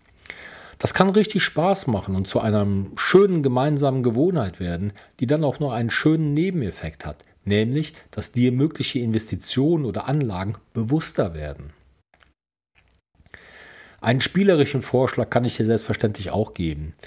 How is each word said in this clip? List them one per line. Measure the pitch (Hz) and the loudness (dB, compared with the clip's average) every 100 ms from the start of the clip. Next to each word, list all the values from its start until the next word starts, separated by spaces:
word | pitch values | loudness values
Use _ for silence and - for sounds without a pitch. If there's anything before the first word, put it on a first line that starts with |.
| _ _ - - - - - - | _ _ -20 -20 -20 -20 -20 -4
Das | - | -2
kann | - 190 | 2 4
richtig | 196 208 185 | 4 2 0
Spaß | - - 175 190 - | 0 0 0 0 0
machen | 104 95 95 | -2 -2 -4
und | 95 | -2
zu | 117 | 0
einer | 110 104 101 98 98 - | 2 2 2 0 -4 -4
schönen | - 185 202 175 | 4 6 6 4
gemeinsamen | 135 123 143 147 139 131 | 0 2 0 2 0 0
Gewohnheit | 123 113 170 170 98 - | 0 2 2 0 -2 -4
werden, | 87 85 101 - - - | -6 -4 -6 -8 -18 -6
die | 123 | -2
dann | 151 147 | 0 0
auch | - | -2
noch | 147 | -4
einen | 117 117 | -2 -2
schönen | - 156 160 151 | 0 2 2 0
Nebeneffekt | 143 185 180 104 - 80 - 78 | 0 0 -2 -4 -6 -10 -10 -14
hat, | 73 _ _ - | -14 _ _ 0
nämlich, | 101 113 143 156 - - | 2 2 -2 -4 -10 -14
dass | - - | -10 -6
dir | 120 123 | 2 2
mögliche | 123 151 - 131 131 | 4 0 -2 -4 -2
Investitionen | 120 110 - 90 - - 143 165 131 | -2 -2 -2 -6 -4 0 2 0 -2
oder | 87 82 | -6 -2
Anlagen | 151 127 90 95 - _ | -2 -2 -4 -6 -8 _
bewusster | 120 110 151 - - 104 | -6 -2 -2 -2 -2 -4
werden. | 80 73 71 69 - _ _ _ _ _ _ _ _ _ _ _ _ _ _ _ - - - - - - - | -4 -10 -10 -16 -20 _ _ _ _ _ _ _ _ _ _ _ _ _ _ _ -20 -20 -20 -20 -20 -20 -4
Einen | - 127 | 0 2
spielerischen | - 180 202 170 135 135 | 2 2 4 4 4 0
Vorschlag | - 123 127 - 113 | 0 2 2 0 0
kann | 123 120 | 0 0
ich | - | 0
dir | 110 | 2
selbstverständlich | 113 - 113 110 104 92 | 2 0 -2 -2 -2 -4
auch | 78 107 | -2 -2
geben. | - 82 73 76 - | -2 -4 -4 -8 -14